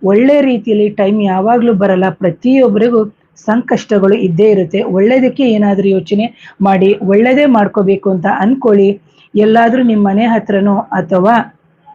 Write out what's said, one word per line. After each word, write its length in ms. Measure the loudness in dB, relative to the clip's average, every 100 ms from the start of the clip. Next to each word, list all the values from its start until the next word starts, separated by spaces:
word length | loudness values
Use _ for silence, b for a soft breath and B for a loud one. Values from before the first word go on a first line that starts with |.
ಒಳ್ಳೆ 380 | 0 2 2 2
ರೀತಿಯಲ್ಲಿ 480 | 0 -2 -2 -2 -2
ಟೈಮ್ 340 | -2 -2 0
ಯಾವಾಗ್ಲೂ 500 | -2 -2 0 0 0
ಬರಲ್ಲ, 360 | 0 0 0 -2
ಪ್ರತಿಯೊಬ್ಬರಿಗೂ 960 | -2 -4 -2 0 2 2 2 0 0 -2 -8 _ _
ಸಂಕಷ್ಟಗಳು 760 | -4 -4 -2 -4 -2 0 2
ಇದ್ದೇ 380 | 0 0 0 2
ಇರುತ್ತೆ. 320 | 2 -2 -6
ಒಳ್ಳೇದಕ್ಕೆ 680 | -4 -2 0 2 0 0 -2
ಏನಾದ್ರೂ 380 | 0 0 0 0
ಯೋಚನೆ 680 | -2 -2 -4 -4 -8 -18 -4
ಮಾಡಿ, 360 | 0 2 2 0
ಒಳ್ಳೇದೇ 440 | 0 2 2 2 2
ಮಾಡ್ಕೋಬೇಕು 640 | 2 0 0 -2 -2 -2
ಅಂತ 160 | -2 -4 -2
ಅನ್ಕೊಳ್ಳಿ. 640 | -2 0 0 2 2 -2 b b b -2
ಎಲ್ಲಾದ್ರೂ 480 | 2 2 2 0
ನಿಮ್ 220 | 0 0 0
ಮನೆ 200 | 0 0
ಹತ್ರನೋ 520 | -2 -2 -2 0 -2
ಅಥವಾ 840 | -4 -6 -2 0 2 0 -2 _ _ _ -20